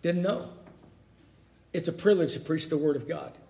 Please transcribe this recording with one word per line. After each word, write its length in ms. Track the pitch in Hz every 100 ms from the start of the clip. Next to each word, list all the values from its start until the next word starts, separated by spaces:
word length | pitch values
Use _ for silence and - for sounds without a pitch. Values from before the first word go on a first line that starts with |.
Didn't 180 | 175 175
know. 300 | 185 240 - - - - - - - - - - - _ _
It's 160 | 175 170
a 60 |
privilege 400 | 165 208 196 151
to 60 | 120
preach 280 | - 160 -
the 80 | 156
word 200 | 151 139
of 120 | -
God. 240 | - 69 -